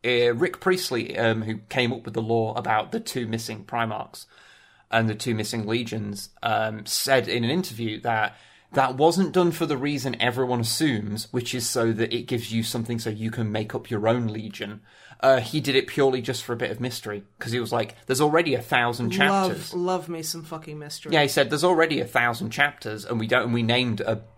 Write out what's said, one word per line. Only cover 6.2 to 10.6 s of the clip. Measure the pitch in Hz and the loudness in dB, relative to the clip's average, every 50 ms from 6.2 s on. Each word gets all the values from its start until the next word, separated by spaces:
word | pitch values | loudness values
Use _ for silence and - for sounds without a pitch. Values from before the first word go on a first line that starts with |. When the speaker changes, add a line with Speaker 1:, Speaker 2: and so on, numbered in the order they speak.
| - - _ _ - | -12 -16 _ _ -6
Speaker 1:
um, | 117 110 110 110 110 110 110 104 | -4 -2 -2 -2 -2 -6 -8 -8
said | - - - - 139 135 127 117 | -4 -4 -4 2 2 2 2 2
in | - 101 120 117 | 0 -2 0 0
an | 117 | 0
interview | 147 180 185 - 117 113 117 110 107 110 | 0 -2 -2 -4 -6 -6 -6 -6 -6 -4
that | - 120 113 110 107 - - - - - _ _ _ _ - | -2 -2 0 0 0 -2 -4 -12 -20 -20 _ _ _ _ 0
that | 139 131 127 127 | 2 2 2 2
wasn't | 127 151 165 165 185 190 156 - | 4 4 4 4 4 0 4 4
done | 185 175 170 | 4 4 4
for | 165 - 175 | 2 0 -2
the | 147 147 | -2 0
reason | 127 131 147 147 135 120 135 123 - | -2 0 -2 -2 -2 -2 -4 -2 0
everyone | 113 123 113 127 131 123 123 120 | 0 0 2 0 0 0 0 0